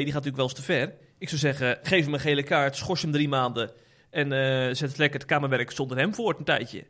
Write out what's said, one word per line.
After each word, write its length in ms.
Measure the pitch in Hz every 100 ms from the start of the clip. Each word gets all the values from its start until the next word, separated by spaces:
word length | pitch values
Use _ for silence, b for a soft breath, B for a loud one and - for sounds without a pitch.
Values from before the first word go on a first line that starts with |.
| 143
gaat 0 |
natuurlijk 300 | 143 139 135
wel 100 | 131
eens 80 | -
te 60 |
ver. 320 | 139 147 156 - b b
Ik 100 | -
zou 100 | 151
zeggen, 380 | 147 135 123 117
geef 220 | - 190 147
hem 80 |
een 60 | 143
gele 240 | 151 143
kaart, 320 | 139 160 139 135
schors 260 | 185 180
hem 100 | 160
drie 160 | 147 147
maanden 420 | 135 123 117 107 b b b b
en, 220 | - 143
eh, 400 | 135 135 131 127 127
zet 220 | 143 143
lekker 220 | 147 139
het 100 | -
Kamerwerk 420 | 147 139 127 120
zonder 260 | - 131 127
hem 180 | 175 214
voort 240 | 220 -
een 60 | 151
tijdje. 400 | 135 120 98